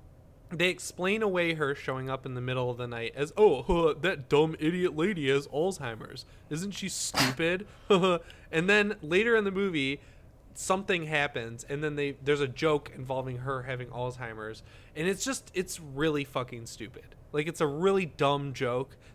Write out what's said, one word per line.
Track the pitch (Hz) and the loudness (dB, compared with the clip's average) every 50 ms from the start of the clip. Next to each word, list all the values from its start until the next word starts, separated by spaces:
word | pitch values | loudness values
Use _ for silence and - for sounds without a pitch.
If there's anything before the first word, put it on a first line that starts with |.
| - - - - - - - - - - | -20 -20 -20 -20 -20 -20 -20 -20 -16 -10
they | 175 156 175 185 | -2 0 2 2
explain | 170 - - - - - 180 190 208 220 220 | 2 0 -6 -12 -8 -4 0 0 0 2 2
away | 202 180 180 170 165 160 | 0 2 2 2 0 0
her | 156 151 135 143 | 0 0 -2 -2
showing | - - - 131 131 131 131 | -4 -4 -4 -4 -4 -4 -4
up | 131 131 131 | -6 -6 -6
in | 135 127 | -6 -8
the | 123 | -6
middle | 123 127 127 127 127 123 | -4 -4 -2 -2 -2 -2
of | 120 117 | -2 -4
the | 123 | -6
night | 120 120 117 117 113 - | -6 -6 -6 -6 -6 -4
as, | 131 147 151 - | -4 -4 -2 4
"Oh, | 196 214 202 147 127 127 | 6 8 8 8 6 2
<laughs> | |
huh, | - 175 170 165 156 135 - | 0 2 4 4 4 2 2
that | 139 196 185 - 127 - | 0 0 0 0 -2 2
dumb | 143 147 156 160 160 - | 4 6 6 4 2 0
idiot | 151 156 170 180 180 175 165 | 0 0 0 2 0 0 0
lady | 151 165 208 214 170 143 131 | 2 0 0 0 0 2 2
has | 139 139 139 - | 2 2 2 0
Alzheimer's. | - 143 165 190 185 - 139 117 113 107 - - - - - - - - - - | -2 0 0 0 0 -2 -6 -8 -8 -8 -10 -12 -14 -14 -16 -16 -20 -18 -12 -8
Isn't | 147 160 185 208 180 | -6 -6 -6 -6 -8
she | - 202 185 | -6 -6 -6
stupid?" | - - - - - - 139 127 131 - 165 165 180 185 208 - - - - - | -4 -4 -4 -4 0 0 0 0 2 0 0 0 0 0 -4 -8 -16 -6 2 4
<laughs> | 208 175 185 185 175 170 - - - - - - | 6 6 6 6 4 2 0 -6 -20 -20 -12 -4
And | - 160 175 190 | -2 0 4 4
then | 208 214 208 208 208 208 - | 6 6 4 2 0 -4 -2
later | 147 170 190 220 240 233 | 2 2 4 4 6 4
in | 220 208 | 4 4
the | 196 | 2
movie, | 185 196 202 196 170 147 135 135 143 - - - - - - - - - - - - | 0 0 0 0 2 0 0 0 -2 -4 -6 -14 -20 -20 -20 -20 -20 -20 -20 -20 -14
something | - - - 190 190 196 - 190 170 160 | -6 0 0 0 0 2 0 -2 -2 0
happens, | 151 156 147 143 143 - 131 117 117 117 117 - - | 0 0 0 0 0 -2 -4 -6 -6 -8 -10 -10 -6
and | 143 147 156 | -6 -4 -2
then | 151 147 | -2 -2
they, | 147 143 139 139 - 135 | -2 -2 -2 -4 -4 0
there's | 143 147 143 | 0 2 2
a | 143 131 | 2 -2
joke | 120 - 156 160 151 147 - - - | -2 0 2 2 2 2 0 -4 -14
involving | - 127 127 131 131 131 131 127 123 | -12 -8 -6 -4 -4 -4 -4 -6 -6
her | 127 135 135 131 123 | -6 -4 -6 -6 -6
having | 131 131 123 127 117 | -6 -8 -8 -8 -8
Alzheimer's, | 113 120 123 127 123 123 127 113 110 110 107 107 110 - - - - - - - - | -8 -6 -6 -6 -6 -8 -8 -10 -8 -8 -10 -10 -10 -12 -16 -20 -20 -20 -20 -14 -8
and | 156 160 | -4 -2
it's | 185 196 185 - | -2 -2 -2 -2
just, | 269 262 - - - - | -4 -4 -6 -8 -10 -6
it's | 180 185 185 - - | -6 -6 -6 -6 -12
really | 165 143 135 135 156 160 147 147 143 | -12 -10 -4 0 0 2 2 0 -2
fucking | - - 139 123 123 127 117 113 | -2 -4 -6 -6 -6 -8 -12 -12
stupid. | - - - 110 98 - - - - - - - - | -14 -12 -12 -12 -12 -14 -16 -18 -20 -20 -20 -14 -6
Like, | - 147 151 | -4 -2 -2
it's | 165 160 - | -2 0 0
a | 165 | 0
really | 143 139 156 180 196 196 196 185 | 0 2 2 2 4 4 4 0
dumb | 143 - - 147 139 143 143 143 143 127 | -2 -2 2 2 2 2 2 -2 -4 -4
joke | 131 135 120 123 127 135 - - - - - - | -2 -2 0 0 0 -2 -6 -10 -20 -20 -20 -14